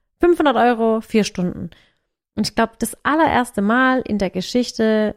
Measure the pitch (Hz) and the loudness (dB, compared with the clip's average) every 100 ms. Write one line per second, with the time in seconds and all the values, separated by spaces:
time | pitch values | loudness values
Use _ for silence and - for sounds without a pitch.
0 | _ _ 349 339 294 226 240 226 226 220 | _ _ 2 4 2 2 2 2 0 -2
1 | - 220 202 - 180 - 180 - _ _ | 0 0 0 -2 -6 -6 -12 -16 _ _
2 | _ _ _ - 208 - 226 - 233 - | _ _ _ -6 -4 -2 -4 -4 -10 -6
3 | - 302 311 240 247 - 202 240 254 262 | -2 2 2 0 -2 -2 0 2 2 0
4 | - 208 185 185 - 247 240 - 220 214 | -2 -2 -2 -4 -4 -2 -2 -2 0 2
5 | 214 | 0